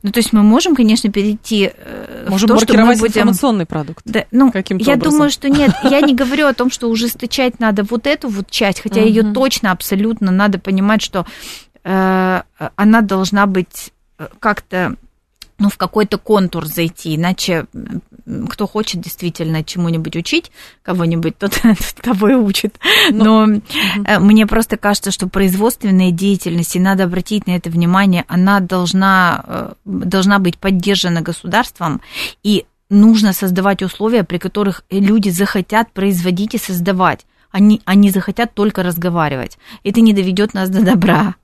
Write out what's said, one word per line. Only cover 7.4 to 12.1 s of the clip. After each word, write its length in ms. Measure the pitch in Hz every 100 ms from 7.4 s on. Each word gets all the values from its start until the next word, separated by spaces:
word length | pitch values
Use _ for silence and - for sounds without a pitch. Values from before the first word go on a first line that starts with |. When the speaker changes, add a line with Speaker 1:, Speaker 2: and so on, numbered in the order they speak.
| 254 240
Speaker 1:
надо 240 | 226 208
вот 220 | 202 233 277
эту 220 | 302 269
вот 220 | 202 196
часть, 300 | - 202 180
хотя 220 | 214 196
её 200 | 220 220
Speaker 2:
Мгм. 120 | 220
Speaker 1:
точно 360 | 208 262 - 208
абсолютно 600 | 180 - 196 214 226 196
надо 280 | 185 208 190
понимать, 440 | - 190 196 214
что, 240 | - 190 165 - - - - _
э, 580 | - 190 190